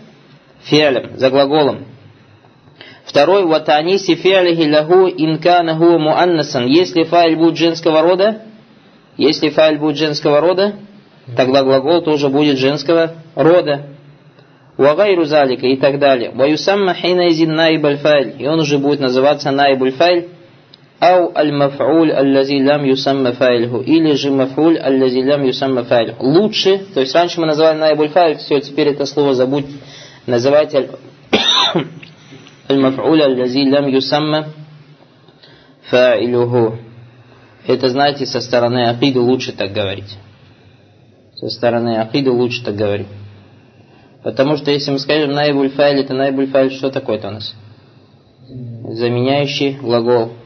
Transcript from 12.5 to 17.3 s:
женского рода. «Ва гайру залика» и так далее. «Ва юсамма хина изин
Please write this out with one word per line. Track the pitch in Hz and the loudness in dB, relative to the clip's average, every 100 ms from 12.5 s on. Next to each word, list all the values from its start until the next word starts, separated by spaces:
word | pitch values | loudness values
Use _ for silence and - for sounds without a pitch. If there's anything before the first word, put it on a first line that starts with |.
| 131 | 2
женского | 135 143 - 165 165 - - | 0 -2 0 0 0 -6 -14
рода. | - 151 180 151 143 - - - - _ - _ _ _ - | 0 4 4 2 -6 -8 -20 -20 -20 _ -20 _ _ _ 0
«Ва | 135 | 2
гайру | 156 208 180 | 4 2 2
залика» | 151 151 135 123 127 | 2 2 0 0 -2
и | 135 | 0
так | 143 139 | 0 2
далее. | 139 127 107 | 2 0 -2
«Ва | 113 | 0
юсамма | 143 151 - 202 190 | 0 0 0 0 0
хина | 165 175 180 | -2 -2 0
изин | 175 | 2